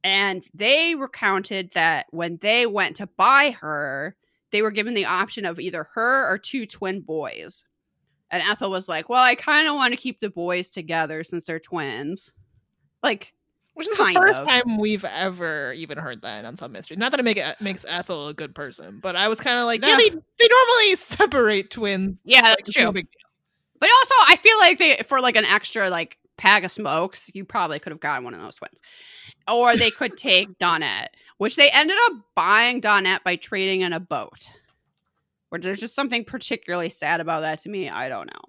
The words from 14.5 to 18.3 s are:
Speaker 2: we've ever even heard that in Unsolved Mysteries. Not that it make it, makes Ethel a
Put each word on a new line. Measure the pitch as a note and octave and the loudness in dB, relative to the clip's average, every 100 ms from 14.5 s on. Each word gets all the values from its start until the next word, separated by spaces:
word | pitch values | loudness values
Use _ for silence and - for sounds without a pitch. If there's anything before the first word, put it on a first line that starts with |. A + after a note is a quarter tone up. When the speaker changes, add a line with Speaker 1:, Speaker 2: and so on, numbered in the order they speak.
| B3+ A#3+ G#3+ | 2 2 -2
Speaker 2:
we've | G#3+ G#3 | 0 -2
ever | F#3+ A#2+ F#3+ F3+ E3+ D3+ C3+ | -4 -6 -6 -6 -6 -6 -8
even | C3+ D#3+ D3 | -10 -10 -10
heard | D3+ A#2 | -12 -12
that | A2 G#2+ | -12 -12
in | A2+ | -14
Unsolved | C3+ B2+ | -14 -16
Mysteries. | F#2+ F#3 E3 | -16 -14 -6
Not | A#3+ | -2
that | C#4+ | 0
it | |
make | A#3+ G#3 | 0 0
it, | D3 - | -2 -6
makes | G3+ F#3 - | -8 -8 -8
Ethel | F3 F3 E3 | -10 -8 -10
a | D3 | -10